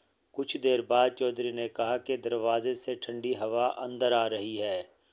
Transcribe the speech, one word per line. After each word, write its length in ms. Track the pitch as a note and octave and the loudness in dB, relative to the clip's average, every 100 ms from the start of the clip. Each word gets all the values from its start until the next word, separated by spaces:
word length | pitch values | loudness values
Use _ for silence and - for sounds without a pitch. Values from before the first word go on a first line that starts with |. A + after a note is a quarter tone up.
| _ _ _ | _ _ _
कुछ 240 | - C#3 C#3+ | -6 -4 0
देर 260 | C3 B2+ | 4 4
बाद 300 | A#2+ A#2+ B2+ | 4 4 4
चौधरी 400 | B2+ B2+ A#2+ B2 | 4 -2 0 -4
ने 160 | A#2+ A#2 | -2 -6
कहा 300 | - A2+ B2 | -2 -2 -2
कि 180 | - B2+ | -2 -4
दरवाजे 580 | A#2+ A#2+ A2+ A#2 A#2+ | -2 0 2 2 0
से 200 | B2 - | -4 -4
ठंडी 400 | A#2+ - A#2+ A#2+ | -8 -6 -6 -4
हवा 320 | A#2 A2 A#2 B2 | -2 0 0 0
अंदर 460 | - B2+ B2 B2 | 0 -6 0 2
आ 140 | A#2+ A2+ | 4 2
रही 300 | G#2+ G#2+ G#2+ | -2 -4 -4
है, 340 | G#2 F#2 F2+ _ _ | -2 -4 -6 _ _